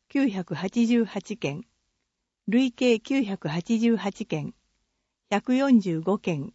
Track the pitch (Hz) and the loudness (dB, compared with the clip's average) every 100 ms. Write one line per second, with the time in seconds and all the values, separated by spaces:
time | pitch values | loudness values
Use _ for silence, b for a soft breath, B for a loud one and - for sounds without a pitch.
0 | _ 277 269 190 175 151 190 240 233 240 | _ 0 0 -2 -6 -6 -2 0 2 2
1 | 214 196 - 214 143 147 - _ _ _ | 0 -4 -10 -8 -6 -8 -14 _ _ _
2 | _ _ _ _ - 233 262 - 247 220 | _ _ _ _ -2 0 0 0 2 2
3 | - 269 208 190 160 165 - 226 233 220 | 0 -2 0 -4 -6 -6 -2 0 2 2
4 | 196 - 208 160 143 - _ _ _ _ | -2 -8 -6 -6 -8 -14 _ _ _ _
5 | _ _ _ 208 254 254 277 240 190 160 | _ _ _ -4 0 2 4 4 4 -2
6 | 170 208 - 151 170 | 0 -2 -2 -4 -6